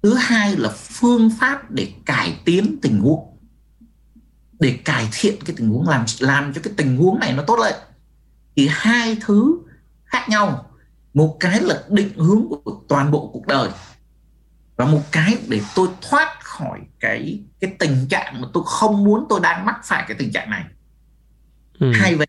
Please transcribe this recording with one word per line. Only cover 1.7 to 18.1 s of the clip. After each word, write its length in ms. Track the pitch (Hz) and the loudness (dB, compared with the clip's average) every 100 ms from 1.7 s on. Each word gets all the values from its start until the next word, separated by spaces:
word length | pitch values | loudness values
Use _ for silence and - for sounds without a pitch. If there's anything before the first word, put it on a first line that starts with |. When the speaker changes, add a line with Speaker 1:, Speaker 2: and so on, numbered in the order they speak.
Speaker 1:
để 220 | 131 98 - - | -6 -6 -8 -4
cải 340 | - - - - | -2 -2 -4 0
tiến 320 | 175 214 320 | 2 2 -2
tình 180 | - 107 | 0 2
huống, 380 | 110 165 - - - _ _ _ - _ _ - _ _ _ _ | 2 0 -4 -20 -20 _ _ _ -20 _ _ -20 _ _ _ _
để 200 | 135 123 - | 0 0 -4
cải 220 | 123 113 | -4 -4
thiện 220 | - 208 202 - | -2 -2 -2 -8
cái 100 | - | -2
tình 120 | 113 | 0
huống, 200 | 113 170 | 0 0
làm, 160 | 139 113 - | 0 -2 -2
làm 340 | 131 139 143 | 0 0 -2
cho 80 | 143 | -6
cái 100 | - - | -8 -2
tình 200 | 143 127 | 0 4
huống 220 | 180 214 | 4 2
này 140 | 185 | -2
nó 100 | 131 - | -2 0
tốt 80 | 233 | 2
lên. 100 | - - - _ _ _ _ _ _ - | 2 -2 -12 _ _ _ _ _ _ 0
Thì 120 | 139 | 0
hai 460 | 151 214 240 233 220 | 2 2 2 0 -4
thứ 360 | - 208 262 339 - - _ _ _ | 2 4 4 2 -4 -20 _ _ _
khác 200 | 247 247 | -6 -2
nhau. 400 | 214 202 139 - - _ _ _ | 0 2 -2 -8 -20 _ _ _
Một 240 | 139 156 151 | 2 2 2
cái 220 | 180 202 | 0 2
là 220 | 359 - - | 0 -2 0
định 280 | 202 - - | 0 0 0
hướng 280 | 160 214 - | 4 4 2
của 320 | 147 - 104 - | -4 -10 -14 -2
toàn 240 | 143 143 | 0 2
bộ 180 | 147 - | 0 -2
cuộc 140 | 123 - | -12 -2
đời, 220 | 139 110 - - - _ _ _ _ _ _ _ - | 0 0 -6 -18 -20 _ _ _ _ _ _ _ -2
và 100 | 127 | 2
một 160 | 151 - | 2 0
cái 260 | 165 165 233 - | 0 0 0 -2
để 140 | 110 101 - | -4 -4 0
tôi 120 | 185 - - | -2 -2 -2
thoát 340 | 311 320 - | 0 0 -4
khỏi 360 | - - 156 - - _ | -16 -12 -10 -10 -16 _
cái, 400 | 113 110 123 208 - _ | -4 -4 -6 -10 -14 _
cái 160 | 202 - | -8 -2
tình 280 | 151 131 | 0 0
trạng 320 | 131 | 0